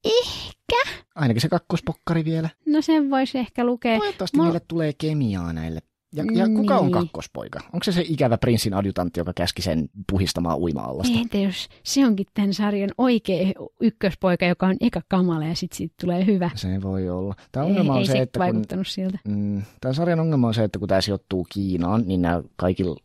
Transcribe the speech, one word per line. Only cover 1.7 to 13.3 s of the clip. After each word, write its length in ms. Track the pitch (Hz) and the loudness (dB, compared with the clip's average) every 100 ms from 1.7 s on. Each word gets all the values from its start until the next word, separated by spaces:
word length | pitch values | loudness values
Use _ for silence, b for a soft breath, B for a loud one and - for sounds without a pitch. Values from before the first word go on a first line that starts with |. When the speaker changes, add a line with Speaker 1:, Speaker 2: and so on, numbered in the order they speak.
| 175 - - - 165 160 | -4 -4 -6 -2 -2 0
Speaker 2:
vielä. 240 | 160 160 _ 311 | -2 -4 _ 0
Speaker 1:
No 160 | 302 | 0
sen 280 | 302 311 277 | 4 2 4
voisi 280 | 269 262 262 | 0 0 -2
ehkä 260 | 233 - 240 | -4 -2 -2
lukea. 320 | 247 240 220 | 0 0 0
Speaker 2:
Toivottavasti 380 | 415 - 185 285 | 0 -4 0 2
Speaker 1:
Mulla 120 | 339 | 2
Speaker 2:
niille 120 | 170 - | 0 -4
tulee 260 | 165 156 143 | -2 -2 -2
kemiaa 560 | 156 151 123 95 85 | -2 0 0 -2 -4
näille. 260 | 80 82 80 _ _ _ 147 | -6 -6 -8 _ _ _ -6
Ja, 80 | 190 | 0
ja 120 | 226 226 | 2 4
kuka 300 | 214 208 220 | 2 2 4
on 60 | - | 4
Speaker 1:
Niin. 60 | |
Speaker 2:
kakkospoika? 680 | 175 170 - - - - - - | 2 -2 -6 -12 -12 -12 -12 -8
Onko 100 | 175 | -4
se 80 | - | 0
se 120 | 175 160 | 0 0
ikävä 300 | 147 131 113 | 0 2 2
prinssin 360 | 123 117 110 | 2 2 2
adjutantti, 460 | 98 101 90 87 87 | 0 0 -2 -2 -2
joka 140 | 85 | -4
käski 280 | 87 87 - | -2 -2 -2
sen 280 | 90 80 71 101 95 | -2 0 -2 -6 -2
puhistamaan 460 | 98 92 85 85 73 | 0 0 0 -2 0
uima-allasta? 640 | 85 71 55 65 240 233 | -2 -2 -6 -2 0 0
Speaker 1:
Entä 180 | 233 202 | 0 -2
jos 320 | 196 180 - b | -2 -4 -12 b
se 220 | - 269 262 | -2 2 4
onkin 200 | 196 196 | 2 -2
tän 200 | - 202 | -2 0
sarjan 360 | 190 208 202 196 - | 0 0 0 -2 2
oikea 540 | 254 233 - | 2 2 0